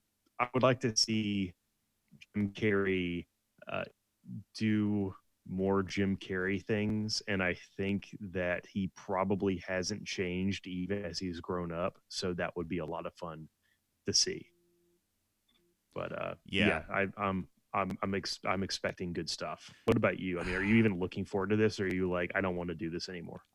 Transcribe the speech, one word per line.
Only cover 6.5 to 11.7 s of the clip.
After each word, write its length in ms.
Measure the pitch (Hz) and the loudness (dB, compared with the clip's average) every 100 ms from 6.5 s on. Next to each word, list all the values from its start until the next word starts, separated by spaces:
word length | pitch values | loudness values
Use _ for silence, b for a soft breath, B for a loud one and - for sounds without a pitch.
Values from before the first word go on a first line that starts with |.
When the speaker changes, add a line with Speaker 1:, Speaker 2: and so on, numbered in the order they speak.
| 98 | -2
Speaker 1:
things, 580 | - 107 107 107 107 - - | 0 0 2 0 0 -2 -2
and 140 | 98 | 0
I 140 | 90 87 | 2 0
think 600 | - - 98 101 - - | -6 -4 0 0 -4 -12
that 440 | 101 90 87 87 - | -6 -2 0 0 -2
he 240 | 104 92 - | -2 -2 -4
probably 640 | - 92 98 98 98 90 | -4 0 2 2 2 0
hasn't 480 | - 92 90 104 - | -2 -2 -2 -4 -6
changed 600 | - 90 90 95 95 92 | -4 -2 0 0 0 -4
even 360 | 90 90 101 | -6 -2 -2
as 140 | 87 80 | -4 -4
he's 240 | 95 82 | -4 -6
grown 320 | 85 90 87 | -4 -2 -2